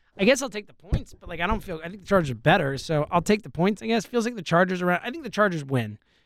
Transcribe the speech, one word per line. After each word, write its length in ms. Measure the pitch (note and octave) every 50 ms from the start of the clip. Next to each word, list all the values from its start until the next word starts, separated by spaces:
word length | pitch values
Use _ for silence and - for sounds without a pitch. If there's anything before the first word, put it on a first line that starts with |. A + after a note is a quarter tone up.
| _ _ _ -
I 60 | G3
guess 160 | G3+ C#4 B3
I'll 80 | C#4 B3+
take 180 | F#3+ G#3 G#3
the 60 | - A#3+
points, 400 | _ _ F3+ - - B3 - -
but, 140 | - - F3
like, 120 | F3 D#3
I 60 | E3+
don't 140 | F#3 A3 G#3+ D3+
feel, 160 | F#3+ F3 D#3+ D#3+
I 40 | E3+
think 100 | F#3+ G#3+
the 60 | F3+
Chargers 240 | - G3+ F#3+ E3+ C#3
are 40 | B2
better, 420 | A2 A#2 D3 E3 G3+ D#3+ C3+ C#3 C3
so 280 | - - E3 D3+ D3 -
I'll 100 | - F3
take 220 | E3 - G#3 G#3+ -
the 80 | -
points, 320 | - - E3+ G3 G#3+ - -
I 40 |
guess. 200 | A3 A3+ A#3 -
Feels 180 | - - A#3+ A3
like 100 | A#3 B3
the 80 | A3+ E3
Chargers 380 | - E3+ E3+ F#3 F3+ F#3 F3+
are 80 | F3+ F3+
around, 120 | F3+ E3+ -
I 60 | A3+
think 140 | B3 E4 D4+
the 60 | A#3
Chargers 320 | D#3+ - G#3+ G#3 F3 D#3+ C#3+
win. 360 | C3+ C3+ B2+ A2+ G#2+ G#2 - _ _ _ _ _